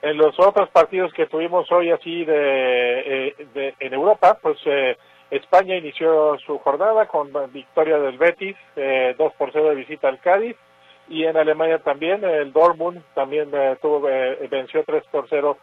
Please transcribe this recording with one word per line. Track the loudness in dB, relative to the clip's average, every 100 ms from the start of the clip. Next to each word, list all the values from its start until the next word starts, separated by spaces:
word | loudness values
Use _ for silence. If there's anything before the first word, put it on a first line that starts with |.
En | -4 2
los | 2 4
otros | 4 4 2
partidos | 4 4 2 -4
que | -2 -4
tuvimos | -2 -2 -2 2
hoy | 0 2
así | -2 -2 -8
de, | -2 0 2 0 0 0 0 -2 -4 -4 -4
eh, | -8 -14
de, | -8 -8 -8
en | -8
Europa, | -2 0 4 4 2
pues, | -2 -4 -2
eh, | 0 0 -4 _ _ _
España | -8 2 2 2
inició | -4 -6 -2 2 4 2 0 -6
su | -6
jornada | -2 0 0 2 0
con | -2 -4 -6 -8
victoria | -12 -8 -2 2 2
del | 0 0
Betis, | 0 0 -8 -12 -16 -6
eh, | -2 0 0 0
dos | -2
por | 0 -4
cero | 0 0
de |
visita | 0 -6 -4 -2
al | -2
Cádiz, | 2 2 0 -8 _ _ _ _ _
y | -4
en | 0 2
Alemania | 2 2 0 0
también, | -2 -4 -2 -2
el | 0 -2 0
Dortmund | 4 4 4 -4 -6 -12
también, | -6 -4 -4 -4
eh, | -2 0 0
tuvo, | 0 0 0
eh, | -2 -2 -4 -6
venció | -6 -4 -4
tres | -2 -4 -2
por | -6 -2
cero | -2 0 -4